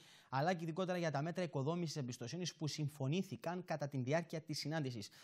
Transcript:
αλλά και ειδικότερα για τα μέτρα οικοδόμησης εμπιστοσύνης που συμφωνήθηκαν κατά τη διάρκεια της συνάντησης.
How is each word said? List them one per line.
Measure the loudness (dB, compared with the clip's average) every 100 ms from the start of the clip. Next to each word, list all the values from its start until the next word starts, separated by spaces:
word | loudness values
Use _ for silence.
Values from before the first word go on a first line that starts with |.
| -10 -20 -2
αλλά | 2 4
και | 2
ειδικότερα | 0 0 0 2
για | 2
τα | 2
μέτρα | 0 0
οικοδόμησης | 0 0 2 2 0 -2
εμπιστοσύνης | -4 -4 -4 -2 -4 -2
που | -2
συμφωνήθηκαν | 0 -2 0 2 2 0 -2 -4 -4 -2
κατά | -2 -2
τη | 0
διάρκεια | 2 2 2 -6
της | -4 -4
συνάντησης. | -2 0 0 -4 -8 -14